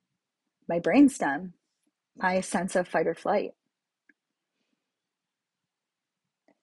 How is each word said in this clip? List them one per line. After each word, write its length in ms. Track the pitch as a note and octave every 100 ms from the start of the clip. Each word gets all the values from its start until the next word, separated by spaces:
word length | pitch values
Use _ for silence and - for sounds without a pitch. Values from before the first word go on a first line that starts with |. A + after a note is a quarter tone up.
| _ _ _ _ _ _ -
my 120 | E3+
brainstem, 720 | E3 A3+ C#4+ - D#3 C#3+ F#3 - _ _ _ _ _ -
my 240 | F3+ F#3+
sense 360 | - F#3+ F#3 F#3
of 120 | F3+
fight 180 | E3+ E3
or 80 |
flight." 400 | E3 - G3+ C#3+ - _ _ _ _ _ _ _ _ _ _ _ _ _ _ _ _ _ _ _ _ _ _ _ _ _ _ _ _ _ _